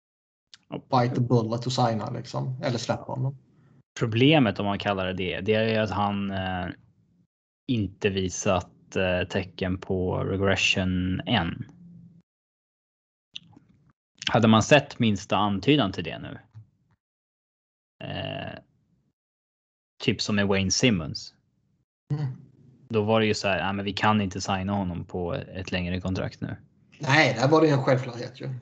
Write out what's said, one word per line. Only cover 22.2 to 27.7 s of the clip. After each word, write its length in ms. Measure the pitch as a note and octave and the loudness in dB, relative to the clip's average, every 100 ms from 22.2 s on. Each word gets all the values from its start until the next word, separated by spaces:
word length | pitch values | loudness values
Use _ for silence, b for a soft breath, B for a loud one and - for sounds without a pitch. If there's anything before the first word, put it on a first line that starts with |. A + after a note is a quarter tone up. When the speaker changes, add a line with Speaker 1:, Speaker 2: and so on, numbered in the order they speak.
| C#3 C3 - _ - - - | -4 -8 -16 _ -20 -20 -4
Speaker 1:
då 140 | A2+ | 0
var 160 | G#2 A2+ | 4 4
det 60 | A2 | 4
ju 80 | |
så 140 | G#2 G2+ | 2 0
här: 120 | F#2 | 0
"Ja, 140 | E2+ | -2
men 120 | G2 G2+ | -4 -4
vi 80 | |
kan 280 | G2 G#2+ G#2+ | 0 2 4
inte 200 | G2 F#2+ | 2 -4
signa 320 | F#2+ G2 F#2+ | -4 -2 -2
honom 320 | G2+ F#2 F2 F2+ | -2 -2 -4 -8
på 280 | F#2 E2+ | -6 -4
ett 380 | F2+ - F#2 F#2+ | -4 -6 -10 -6
längre 300 | F#2 F2+ F2+ | -4 -4 -4
kontrakt 400 | F#2 F2+ - - | -2 -4 -4 -6
nu." 140 | - - - _ _ - | -10 -10 -14 _ _ -8
Speaker 2:
Nej, 360 | C#3 C#3+ C#3+ - | 2 4 4 4
där 80 | C3+ | 4
var 140 | D#3 | 6
det 80 | |
en 140 | D#3+ | 6